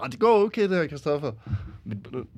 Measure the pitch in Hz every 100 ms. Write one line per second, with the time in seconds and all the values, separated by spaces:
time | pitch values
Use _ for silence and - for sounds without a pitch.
0 | 131 233 220 220 208 233 202 185 156 143
1 | 156 147 147 107 - - - - - 104
2 | - 127 120